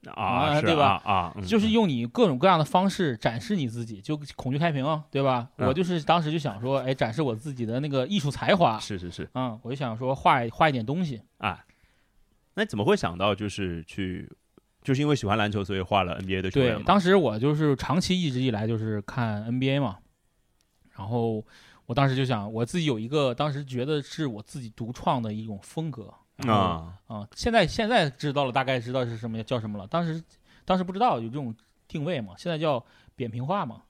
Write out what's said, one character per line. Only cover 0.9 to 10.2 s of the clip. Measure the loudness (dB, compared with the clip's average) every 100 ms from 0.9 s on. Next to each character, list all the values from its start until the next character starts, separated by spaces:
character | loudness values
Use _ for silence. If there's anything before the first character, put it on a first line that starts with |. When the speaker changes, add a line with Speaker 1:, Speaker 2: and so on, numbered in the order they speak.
| 4 2
Speaker 1:
啊， | 0 0 -4
嗯， | 0
Speaker 2:
就 | 2
是 | 4
用 | 4 4
你 | 2 -2
各 | 2 4
种 | 6
各 | 4
样 | 4
的 | 4
方 | 2 2
式 | 0 -2 0
展 | -2 -4
示 | -4 -2
你 | -2
自 | -4 -8
己， | -10
就 | -6 -6 -6 -10
恐 | -4
惧 | 0
开 | 0
屏 | 0 0
啊， | -2 -2
对 | 0
吧？ | 2 2 -2 -2
Speaker 1:
嗯。 | 0
Speaker 2:
我 |
就 | 2
是 | 0 0
当 | 2 2
时 | 4
就 | 0
想 | -2 -4
说， | 0 0
哎， | 0
展 | 0 0
示 | 0
我 | -2
自 | -2 -6
己 | -6 -2
的 | -2
那 | 0
个 | 0 0
艺 | 0
术 | -2
才 | -2 2
华。 | 4 4 2
Speaker 1:
是， | -4 -8
是， | -8
是。 | -10 -8
Speaker 2:
嗯， | -4 -6 -6
我 | -10
就 | -6
想 | -6 -4
说 | -4
画， | 2